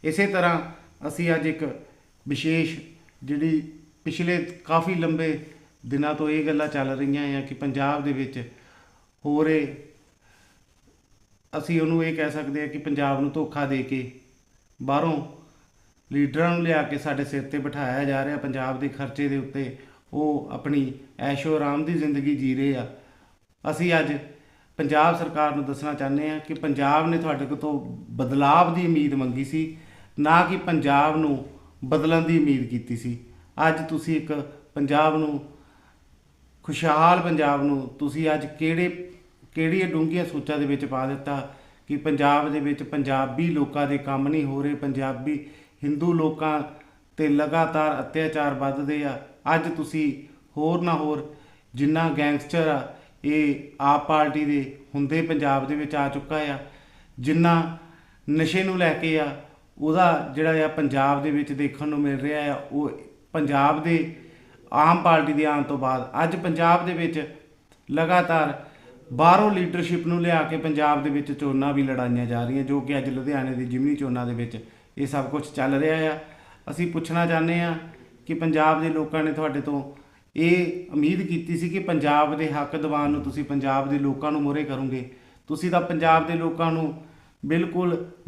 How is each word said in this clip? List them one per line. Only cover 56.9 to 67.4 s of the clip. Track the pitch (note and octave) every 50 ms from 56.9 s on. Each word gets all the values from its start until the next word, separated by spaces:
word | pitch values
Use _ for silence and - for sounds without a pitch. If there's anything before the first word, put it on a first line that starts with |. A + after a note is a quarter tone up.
| - - - - - -
ਜਿੰਨਾ | B2 D3 D#3 E3 E3+ E3+ E3+ E3 D#3+ - - - - - - - - _ - - _ -
ਨਸ਼ੇ | D3 D#3+ D#3+ D#3+ D#3+ F#3
ਨੂੰ | F#3+ F#3+ F#3 F3+
ਲੈ | F3 D#3+ D3+
ਕੇ | - D#3+ D#3+ D#3+ D#3
ਆ | D3 C#3+ C#3 - - - - _ _ _ _ -
ਉਹਦਾ | C#3 D#3 D#3 F#3 F#3 F3 D#3+ C#3+ - - C3
ਜਿਹੜਾ | D3 D#3 D#3+ D#3+ D#3+ D#3
ਆ | D3+
ਪੰਜਾਬ | D#3 D#3+ D3 C#3 C3+ C3+ C3+ C#3 C#3+ C#3+
ਦੇ | C#3+ D3+
ਵਿੱਚ | C#3+ D3 D3 D3
ਦੇਖਣ | C#3 C3 D3 C3+ C#3 - D3+ D3+
ਨੂੰ | D3+ C#3+
ਮਿਲ | D3 C#3+ C#3 B2+
ਰਿਹਾ | C3 D3 D3+ D3+ D3 D3
ਆ, | C#3 C#3 - -
ਉਹ | - C#3+ D3 C3+ - - - - - _ _ _
ਪੰਜਾਬ | - D#3+ D3 C#3 C#3+ C#3 C#3 D3 D#3 D#3
ਦੇ | D#3 E3+ E3+ D#3+ - - - - - - - - - - - - - -
ਆਮ | - C#3 D3+ D#3+ F3 F3
ਪਾਰਟੀ | - F3 E3 D#3 C#3+ D3
ਦੇ | D3 D3 D#3
ਆਉਣ | D3+ D3 D3
ਤੋਂ | C3+ - D3 C3
ਬਾਅਦ | C3+ C3 C3 B2+ B2 - - B2+
ਅੱਜ | E3 E3 F#3
ਪੰਜਾਬ | F3 E3+ F3+ D#3+ D#3+ E3+ E3+ F3 F3 F3
ਦੇ | F#3
ਵਿੱਚ | F3 E3+ E3+ E3 E3 D#3 D3 - - -